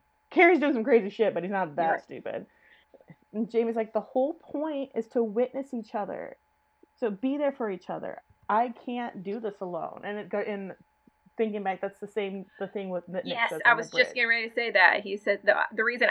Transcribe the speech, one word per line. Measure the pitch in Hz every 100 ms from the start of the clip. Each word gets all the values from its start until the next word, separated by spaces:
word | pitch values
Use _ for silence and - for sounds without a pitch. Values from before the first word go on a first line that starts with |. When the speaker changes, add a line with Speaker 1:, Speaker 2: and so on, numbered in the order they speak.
| _ _ -
Speaker 1:
Harry's | 285 349 339
doing | 285
some | 262
crazy | 226 233 196
shit, | 202 208
but | 170
he's | 175
not | 196 170 147
that |
Speaker 2:
You're | 165
right. | 165
Speaker 1:
stupid. | - 123 - - - _ _ _ _ - - - _
And | 214 220
Jamie's | 226 233 226
like, | 220
"The | 214
whole | 208 262 277 330
point | - 285 311 285 269 -
is | 226
to | 254
witness | 226 202 254 269 277
each | 240 214 220
other. | 196 - 82 - _ _ _ _ _ -
So | 233
be | 196 262 285
there | 285
for | 277 226
each | 185 -
other. | 165 - - - _ -
I | 208 247 233 -
can't | 240 240 -
do | 185 220
this | 220 202
alone." | 185 170 156 -
And | - 208
it | 190
go, | 208
and | 208 202 190 - _ _ _ _ _ -
thinking | 220 208
back, | 196 185
that's | 196 196
the | 202
same, | 214 196 196 185 -
the | 190
thing | 214 190
with, | 180 -
that | 180 -
Nick |
Speaker 2:
Yes, | 233 226
Speaker 1:
says | 160 240
Speaker 2:
I |
Speaker 1:
on | 233
the |
Speaker 2:
was | 226
just | 247
Speaker 1:
bridge. | 247
Speaker 2:
getting | 247 233
ready | 233 226
to |
say | 233 233
that. | 196 175 -
He | 202 202
said, | - 202
"The, | 196 - - 214
the |
reason | 226 240 226